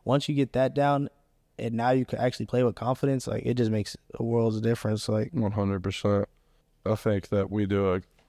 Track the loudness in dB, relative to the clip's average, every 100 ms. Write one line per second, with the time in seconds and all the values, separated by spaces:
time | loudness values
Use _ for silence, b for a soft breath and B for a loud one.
0 | 0 0 0 0 0 2 0 2 2 2
1 | -2 _ _ _ _ -8 -4 0 2 2
2 | 2 0 -2 -2 -2 2 0 0 -4 -2
3 | 0 0 -2 -4 -2 0 2 2 -2 -8
4 | _ -6 0 2 2 2 0 0 0 -2
5 | 0 -2 -2 -2 -2 0 -2 -2 -4 -2
6 | 0 0 0 _ _ _ _ _ -2 0
7 | 0 0 0 -2 0 0 0 2 2 0
8 | -4 _